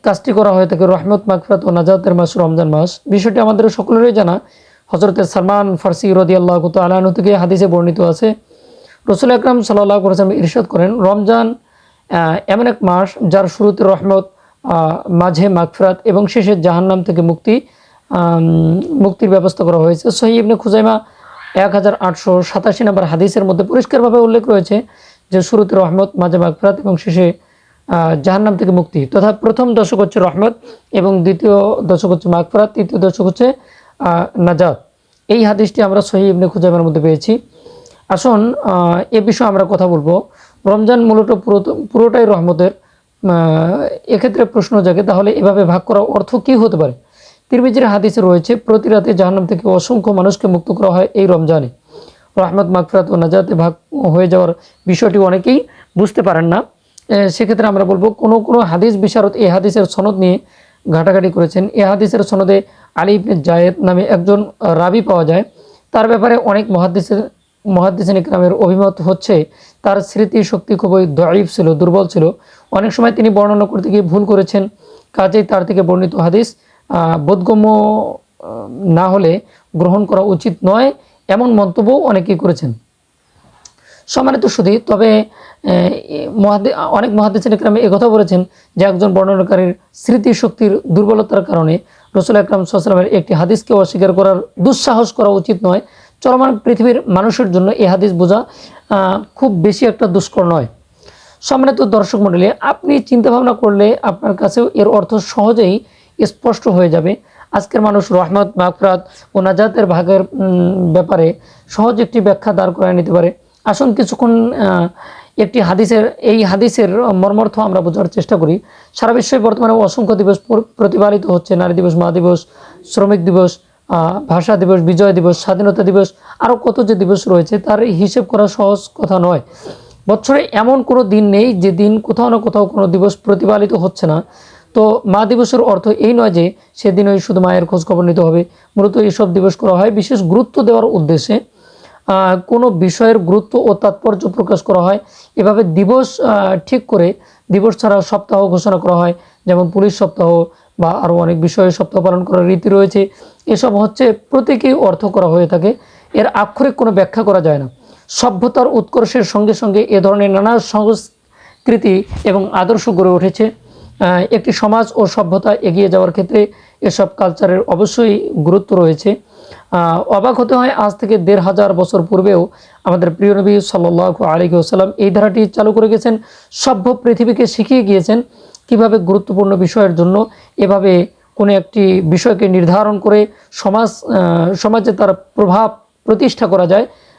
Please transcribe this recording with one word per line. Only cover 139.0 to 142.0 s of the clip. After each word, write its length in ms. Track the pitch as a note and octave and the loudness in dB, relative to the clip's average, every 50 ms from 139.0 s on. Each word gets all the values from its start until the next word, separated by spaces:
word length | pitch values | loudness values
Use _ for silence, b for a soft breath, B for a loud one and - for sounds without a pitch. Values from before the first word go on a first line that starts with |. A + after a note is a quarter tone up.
| G#3+ G#3 E3+ - G#3+ F#3 F3 | 0 0 0 0 -2 0 0
দিবস 220 | G3 F#3 G3 E3+ | 0 0 0 0
করা 160 | - - G3 F#3 | 0 0 0 2
হয় 180 | F3 G3 A3+ | 2 2 0
বিশেষ 320 | G#3 G#3+ G3 - C#4 G3+ F#3+ | 0 0 -2 -2 -2 -2 0
গুরুত্ব 400 | D#3+ F#3 A#3 C4 - - D4+ A#3+ | 0 0 0 0 0 -2 0 2
দেওয়ার 220 | G#3+ A#3 A3+ G#3+ | 2 2 2 2
উদ্দেশ্যে, 560 | - - F#3 D#3 D3 E3 D3 - - G#3 A3+ - _ _ b b b b b b b b b | 0 0 0 0 0 0 0 0 -2 -4 -4 -4 _ _ b b b b b b b b b